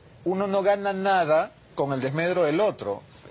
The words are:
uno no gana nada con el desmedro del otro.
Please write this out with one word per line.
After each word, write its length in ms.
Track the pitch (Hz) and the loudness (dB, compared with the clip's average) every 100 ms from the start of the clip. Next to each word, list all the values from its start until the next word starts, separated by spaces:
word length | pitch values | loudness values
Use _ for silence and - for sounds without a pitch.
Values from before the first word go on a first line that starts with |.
| - - | -20 -8
uno 220 | 170 190 196 | -4 -2 0
no 160 | 196 | 0
gana 300 | 190 202 202 | 2 0 -2
nada 600 | 190 196 185 156 156 208 - - | -2 2 2 4 2 2 -6 -10
con 180 | - 139 | -4 -2
el 80 | 135 | -2
desmedro 440 | 135 151 175 180 | -2 -2 0 2
del 160 | 151 160 | 2 2
otro. 420 | 208 139 101 101 - - - | 0 -2 -6 -8 -10 -20 -20